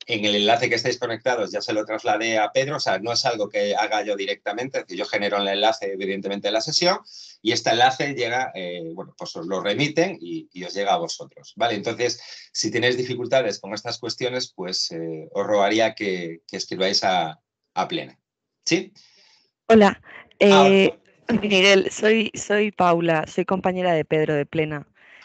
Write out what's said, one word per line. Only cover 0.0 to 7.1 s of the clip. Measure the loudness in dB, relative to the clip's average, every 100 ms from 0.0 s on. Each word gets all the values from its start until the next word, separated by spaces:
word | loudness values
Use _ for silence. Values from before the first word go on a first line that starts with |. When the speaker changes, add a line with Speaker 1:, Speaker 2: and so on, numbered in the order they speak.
| -6
Speaker 1:
en | -2
el | 0 2
enlace | 2 2 2
que | 0
estáis | -2 -4
conectados | -4 -4 -2 -2 -2
ya | -6
se | -4
lo | -4
trasladé | -2 -4 -2 -2 0 0
a | 0
Pedro, | 0 -2 -2
o |
sea, | -2 -2
no | -2
es | -2 -2
algo | -2 -2
que | -2 0 0
haga | 0 -2
yo | -2 -4
directamente, | -4 -6 -6 -6 -6 -8
es | -8
decir, | -8
yo | -6
genero | -4 -2 -2
el | 0
enlace, | 0 0 0 -4
evidentemente, | -6 -4 -4 -6 -4 -2
de |
la | -2
sesión, | -2 0 2 0 -4